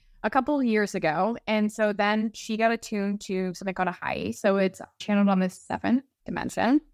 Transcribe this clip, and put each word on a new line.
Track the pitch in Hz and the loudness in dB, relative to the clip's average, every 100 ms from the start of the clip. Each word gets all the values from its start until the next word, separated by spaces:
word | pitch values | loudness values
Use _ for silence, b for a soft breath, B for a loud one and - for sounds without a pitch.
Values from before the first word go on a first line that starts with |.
| _ - | _ -6
a | 214 | -2
couple | 269 254 294 | 0 2 2
years | 240 214 202 190 | 2 2 2 0
ago. | 156 156 208 240 - | 0 2 0 -2 -2
And | 214 208 | 0 0
so | 220 214 | 0 0
then | 202 208 220 220 | 2 0 0 -2
she | - - 220 | -6 -6 0
got | 226 | 2
attuned | 233 - 208 196 202 | 0 -4 -4 -2 -4
to | - 190 185 180 | -4 -2 -2 -4
something | 196 | -6
called | 185 180 | -2 -4
a | |
high. | - - - 196 | -4 -6 -4 -6
So | 226 208 196 | -2 2 2
it's | 190 - - - | 2 -2 -16 -10
channeled | - 202 202 | 0 4 4
on | 190 | 4
the | 185 | 0
seventh | - - - 196 254 - _ - | -4 -8 -4 0 0 -2 _ -10
dimension | 160 - - 208 302 - | -6 -6 -2 2 2 0